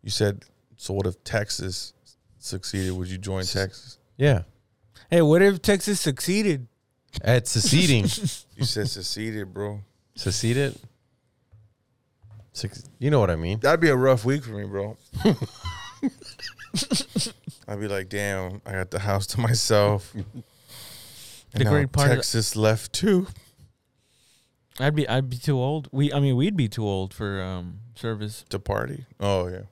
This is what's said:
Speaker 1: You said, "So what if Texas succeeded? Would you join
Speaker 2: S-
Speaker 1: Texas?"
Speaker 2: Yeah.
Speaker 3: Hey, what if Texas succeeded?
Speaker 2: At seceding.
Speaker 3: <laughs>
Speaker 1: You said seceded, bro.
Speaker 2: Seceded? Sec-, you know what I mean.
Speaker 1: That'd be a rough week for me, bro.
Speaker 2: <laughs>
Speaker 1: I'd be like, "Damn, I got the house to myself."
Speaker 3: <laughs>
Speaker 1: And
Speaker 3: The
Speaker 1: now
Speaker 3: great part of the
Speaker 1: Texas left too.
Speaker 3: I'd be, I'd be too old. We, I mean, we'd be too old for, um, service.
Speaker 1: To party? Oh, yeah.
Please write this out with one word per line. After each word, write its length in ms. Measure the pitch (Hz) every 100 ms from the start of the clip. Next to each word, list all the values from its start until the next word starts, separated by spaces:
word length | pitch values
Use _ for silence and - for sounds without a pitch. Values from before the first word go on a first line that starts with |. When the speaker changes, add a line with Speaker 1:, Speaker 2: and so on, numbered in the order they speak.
Speaker 1:
You 80 | 104
said, 340 | - 107 101 - _ _ _
"So 180 | -
what 120 | 98 98
if 160 | 104
Texas 680 | - 113 107 - 95 90 - _ _ _ _ _
succeeded? 540 | - 98 - 98 92
Would 160 | 92 90
you 100 | 92
join 220 | 95 95
Speaker 2:
S- 120 | 92
Speaker 1:
Texas?" 460 | 95 95 - - - _ _
Speaker 2:
Yeah. 260 | 139 117 80 _ _ _ _ _ _
Speaker 3:
Hey, 100 | 170
what 200 | 156 165
if 180 | 196 190
Texas 380 | - 202 190 202
succeeded? 680 | - 131 - 196 208 147 120 _ _ _ _ -
Speaker 2:
At 260 | - 123 -
seceding. 580 | - 101 156 180 123 101
Speaker 3:
<laughs> 60 | - 196 - - -
Speaker 1:
You 80 |
said 240 | 120 - 107
seceded, 640 | - - - 110 107 98
bro. 280 | 95 104 104 101 _ _
Speaker 2:
Seceded? 640 | - - 92 113 120 139 - - _ _ _ _ _ _ - _ _ _ _ _ _ - - -
Sec-, 180 | - 98 - - _
you 120 | 135
know 100 | 147
what 100 | 101
I 60 | 82
mean. 240 | 85 110
Speaker 1:
That'd 200 | 135 165
be 100 | 165
a 60 | 131
rough 280 | 131 127
week 200 | 110 143
for 80 | 123
me, 120 | 104
bro. 320 | 101 98 101 113 _ -
Speaker 2:
<laughs> 140 | - 120 - - - - - - 277 - - - - - - - - 247 - - - - - - -
Speaker 1:
I'd 120 | 101
be 80 | 104
like, 200 | 98 95
"Damn, 520 | 104 101 98 92 98
I 80 | -
got 180 | 95 90
the 100 | 85
house 260 | 101 98 98
to 120 | -
myself." 720 | 117 117 - 107 104 104 - 110
Speaker 3:
<laughs> 40 | 98 127 - _ _ - - - - - - - _
Speaker 1:
And 80 | 110
Speaker 3:
The 40 |
Speaker 1:
now 60 | 113
Speaker 3:
great 220 | 143 139
part 160 | 143 139
of 20 |
the 60 | 123
Speaker 1:
Texas 380 | - 117 107 110
left 360 | 110 107 -
too. 360 | - 202 190 185 - - _ - _ _ _ _ _ _ _ _ _ _ -
Speaker 3:
I'd 160 | 135
be, 140 | 151 139
I'd 220 | 123 131
be 80 | 123
too 200 | - 135
old. 300 | 127 156 143
We, 220 | 135 143
I 80 | 143
mean, 160 | 139 123
we'd 200 | 160 202
be 120 | 117
too 160 | 110
old 300 | 107 98 95
for, 260 | - 101 98
um, 380 | 92 92 87 92 117
service. 500 | - 117 107 104 110 -
Speaker 1:
To 80 | 101
party? 480 | - 101 - - 127 _
Oh, 260 | 101 98 90
yeah. 140 | 92 101